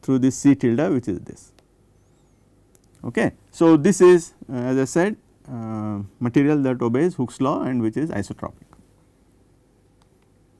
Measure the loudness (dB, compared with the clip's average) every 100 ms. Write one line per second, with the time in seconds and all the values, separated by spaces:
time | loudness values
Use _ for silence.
0 | -2 0 0 2 2 2 2 0 -2 -2
1 | -4 -8 -10 -20 -20 _ _ _ _ _
2 | _ _ _ _ _ _ _ _ _ _
3 | -8 -4 -4 -4 _ 2 4 6 4 6
4 | 6 6 4 -16 -12 -8 -4 -2 -2 0
5 | -2 -4 _ _ -16 -12 -10 -8 -8 -8
6 | -10 -8 -2 0 2 0 -2 -2 -2 0
7 | -2 -4 -8 -4 -4 -4 -4 -4 -4 -4
8 | -6 -6 -10 -10 -14 -16 -20 -20 _ _
9 | _ _ _ _ _ _ _ _ _ _
10 | _ _ _ _ _